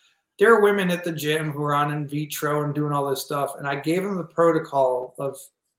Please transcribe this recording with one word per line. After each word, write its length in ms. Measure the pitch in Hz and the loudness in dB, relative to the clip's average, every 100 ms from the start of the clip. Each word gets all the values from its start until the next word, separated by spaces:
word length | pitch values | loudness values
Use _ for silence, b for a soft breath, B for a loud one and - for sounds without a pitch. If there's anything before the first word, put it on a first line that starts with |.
| b b _ - | b b _ 4
There 160 | 214 | 6
are 80 | 226 | 8
women 280 | 202 202 185 | 6 4 0
at 140 | 175 | -2
the 80 | 175 | -4
gym 380 | 156 151 156 151 | -4 -2 -2 -2
who 100 | 143 | -4
are 120 | 147 | -2
on 180 | 143 147 | 0 0
in 160 | 151 143 | -2 -6
vitro 560 | 147 151 - 147 147 | -6 -6 -4 -2 -2
and 100 | 147 | -2
doing 180 | 147 147 | -2 -2
all 160 | 143 139 | -2 -2
this 140 | 135 | -4
stuff. 320 | - 143 139 - | -4 -4 -4 -4
And 80 | 139 | -6
I 100 | 139 | -4
gave 260 | 156 175 | -2 -2
them 140 | 196 190 | -2 -4
the 80 | |
protocol 880 | 165 - 165 160 160 139 131 123 127 - | -4 2 4 4 0 0 2 0 -6 -8
of 200 | 139 135 - _ _ | -8 -8 -16 _ _